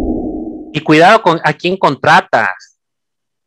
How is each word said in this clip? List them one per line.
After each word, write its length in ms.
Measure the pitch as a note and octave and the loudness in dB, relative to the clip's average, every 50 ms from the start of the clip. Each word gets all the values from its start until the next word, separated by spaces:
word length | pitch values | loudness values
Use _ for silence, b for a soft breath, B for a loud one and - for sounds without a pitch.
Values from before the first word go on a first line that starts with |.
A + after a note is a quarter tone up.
| - - - - - - - - - - - - - - | -6 -4 -4 -6 -6 -8 -10 -10 -12 -12 -14 -14 -16 -12
Y 80 | - D3 | -10 -6
cuidado 420 | - - D#3 D#3 E3 F#3+ A3+ A3 | -2 0 2 4 6 6 4 4
con 180 | - F#3 D#3+ E3 - | 2 0 -2 0 -2
a 80 | D3+ | -4
quién 240 | D3+ - - F3 F#3 | -4 -2 -4 -4 -2
contratas. 1040 | F#3+ - E3 C#3 A#2+ - D3 D#3+ F#3 F#3 - - A#2+ G#2+ F#2+ F#2 - - _ _ _ _ _ _ _ _ _ _ _ _ _ _ _ _ | 0 -2 -2 -2 0 0 2 2 2 2 0 -2 -2 -2 -2 -6 -8 -14 _ _ _ _ _ _ _ _ _ _ _ _ _ _ _ _